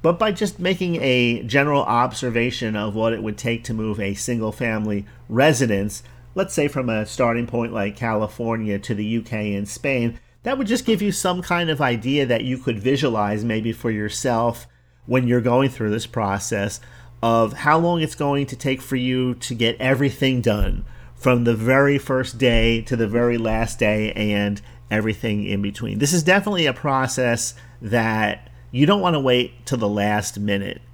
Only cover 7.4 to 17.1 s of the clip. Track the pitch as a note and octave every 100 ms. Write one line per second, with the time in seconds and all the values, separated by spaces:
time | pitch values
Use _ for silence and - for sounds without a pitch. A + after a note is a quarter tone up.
7.4 | A#2+ A#2+ A#2 A2 G2+ G#2 A#2+ G#2+ G#2+ -
8.4 | A2+ A2+ G#2+ G2+ - G#2 G#2+ A#2 A#2 A2
9.4 | G#2+ G2+ G2+ - C#3+ C3 A#2 A#2 _ _
10.4 | A#3+ C4+ G#3+ B3 - G#3+ G#3 F#3+ F#3 F3+
11.4 | F3 F3 E3+ D3 C#3 A#2 A#2+ C#3+ C3 A#2
12.4 | B2+ C3 C3 A2 A#2 C#3 C#3 A2 G#2 G#2
13.4 | A2+ A2 A2+ A2 A#2+ G#2+ G#2 - C3 A#2
14.4 | A#2+ A#2 - _ _ _ - B2+ B2 B2
15.4 | A#2+ B2 C3+ C3 A2 G#2+ - B2 G2+ G2+
16.4 | - G#2+ G2+ - - - -